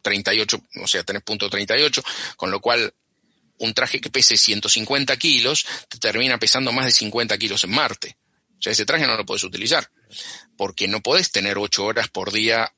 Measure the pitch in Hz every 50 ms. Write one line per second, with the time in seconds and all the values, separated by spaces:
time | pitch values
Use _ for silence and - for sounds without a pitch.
0 | _ 107 101 101 98 98 104 110 107 - - 101 _ _ - 87 - - - 92
1 | 87 - 98 98 _ - 107 101 104 98 101 101 101 98 113 131 147 147 127 135
2 | 123 - - - - - - _ 92 92 95 98 - 120 120 120 113 - _ _
3 | _ _ _ _ _ _ _ _ _ _ _ _ 117 113 110 127 131 - - -
4 | - - - 139 120 - 117 98 - - 101 107 - - - 113 107 - 139 139
5 | 135 131 135 123 - 165 143 123 113 127 151 151 - - - - - _ - -
6 | - 113 101 113 127 131 123 113 117 107 - 127 135 123 117 131 131 127 117 -
7 | 113 107 107 120 120 107 104 101 107 104 98 - - 90 107 143 151 - 98 -
8 | - - - _ _ _ _ _ _ _ _ _ - 107 110 110 104 - 156 160
9 | 147 127 113 110 101 95 98 101 95 92 - 95 104 113 - 151 - - _ _
10 | _ _ - - - - - - - _ _ _ 98 98 95 - 101 98 104 107
11 | - 120 143 185 180 - - 104 98 101 101 98 104 101 - - 98 107 113 117
12 | 107 - _ 95 95 101 98 110 110 113 113 113 113 - _